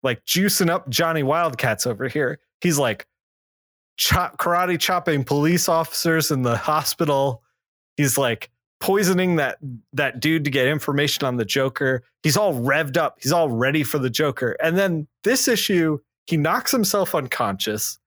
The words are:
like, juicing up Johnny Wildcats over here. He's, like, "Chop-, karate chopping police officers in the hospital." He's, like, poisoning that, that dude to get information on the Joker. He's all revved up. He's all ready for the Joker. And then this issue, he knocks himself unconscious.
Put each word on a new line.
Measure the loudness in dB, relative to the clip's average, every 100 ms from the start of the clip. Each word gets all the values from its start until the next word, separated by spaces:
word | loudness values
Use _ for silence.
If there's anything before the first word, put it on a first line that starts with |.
like, | -4 -4 -4
juicing | 0 0 2 0
up | 0 -2
Johnny | -2 0 0
Wildcats | 0 0 0 -2 -2 -2 -4
over | -4 -4
here. | -2 -2 -4 _ _
He's, | 0 2
like, | 0 -2 -10 _ _ _ _ _ _ _ _ -4
"Chop-, | 0 0 0 -2
karate | 0 2 2 0
chopping | 0 0 0 -2
police | 0 0 2 2 2
officers | 0 0 -2 0 0 0
in | 0
the | 0 0
hospital." | 0 0 -2 -2 0 2 0 -4 _ _ _ _ _ -2
He's, | 0 2
like, | 0 -2 -8 _ _ _
poisoning | 0 2 2 2 2 2
that, | 0 -4 -12 -14 _
that | -2 -2 0
dude | 0 0 0
to |
get | 2 2
information | 0 0 0 0 0 -2
on | -2
the | -2
Joker. | 0 0 0 -2 -2 -6 _
He's | 0 2
all | 2 0
revved | 0 0 0 0
up. | -2 -2
He's | 0
all | 2 2
ready | 2 2 2
for | 0 -2
the | -2
Joker. | 0 -2 0 -4 0
And | 0 2
then | 0 -2 -6 _ 0
this | 2 2
issue, | 0 2 2 2 -2 _ _ -4
he | 0
knocks | 2 0 0
himself | 0 2 0 0
unconscious. | -2 -4 -4 -4 -2 -4 -4 -6 -8